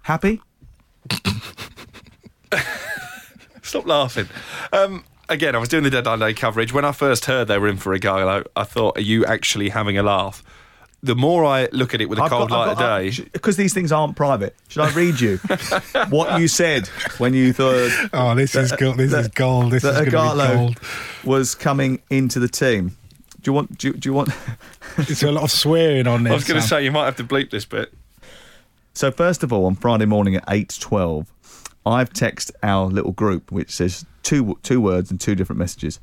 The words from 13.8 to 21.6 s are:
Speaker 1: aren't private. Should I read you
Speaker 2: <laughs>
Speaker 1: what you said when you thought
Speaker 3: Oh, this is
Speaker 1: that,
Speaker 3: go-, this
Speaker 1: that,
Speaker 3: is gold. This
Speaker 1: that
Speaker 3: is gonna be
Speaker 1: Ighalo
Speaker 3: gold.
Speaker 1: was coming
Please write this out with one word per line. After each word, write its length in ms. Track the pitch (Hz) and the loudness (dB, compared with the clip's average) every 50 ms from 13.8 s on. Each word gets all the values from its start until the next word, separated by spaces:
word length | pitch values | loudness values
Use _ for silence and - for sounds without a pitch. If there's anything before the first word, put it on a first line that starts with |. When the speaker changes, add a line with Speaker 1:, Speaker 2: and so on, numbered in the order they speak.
| 180 151 | 0 0
Speaker 1:
aren't 220 | 156 156 151 147 - | 0 0 0 -2 -2
private. 380 | - 143 139 135 107 98 - - _ _ - | -2 0 0 0 0 -2 -6 -8 _ _ -10
Should 140 | - 147 | -4 -2
I 80 | 151 156 | 0 0
read 280 | 143 170 175 175 160 120 | 2 2 2 2 2 2
you 160 | 123 107 95 | 2 0 0
Speaker 2:
<laughs> 720 | 92 - 196 - - - - - 285 - - - 277 220 196 | -2 -2 -4 -4 -4 -2 -4 -4 -4 -4 -4 -2 -2 0 2
Speaker 1:
what 300 | 143 151 165 - - 170 | 0 0 0 2 0 2
you 60 | 170 156 | 2 2
said 380 | - - 175 165 147 127 95 - - - - - - - | 2 2 2 2 2 0 -2 -4 -10 -10 -10 -10 -4 0
when 160 | 127 127 131 | 0 2 4
you 180 | 131 131 127 | 4 4 4
thought 380 | 123 - 135 131 127 123 123 120 - - - 208 | 4 4 2 4 4 4 2 2 0 -2 -2 -2
Speaker 3:
Oh, 220 | - 139 127 123 117 | 0 0 2 2 2
this 200 | 127 135 131 - | 2 2 2 2
is 160 | 135 131 123 | 0 0 0
Speaker 1:
that, 80 | 131 - | 0 0
Speaker 3:
go-, 140 | 135 131 | 0 0
this 180 | 123 123 131 139 | 2 2 2 2
Speaker 1:
that, 80 | 151 147 | 2 0
Speaker 3:
is 60 | 117 110 | 0 -2
gold. 440 | - - 131 131 127 123 120 120 | -2 0 0 2 4 2 2 4
This 100 | 123 127 | 2 2
Speaker 1:
that 240 | 123 143 139 147 151 | 2 2 2 2 2
Speaker 3:
is 60 | 135 | 2
gonna 220 | 143 160 156 156 147 | 2 2 2 2 2
be 60 | 143 | 2
Speaker 1:
Ighalo 120 | 139 131 127 | 2 4 4
Speaker 3:
gold. 260 | 120 120 120 117 - - - - - - - - - - | 4 2 0 -2 -4 -8 -12 -12 -12 -12 -14 -16 -8 0
Speaker 1:
was 300 | 123 131 135 131 120 - | 2 2 2 2 0 -4
coming 440 | - | -2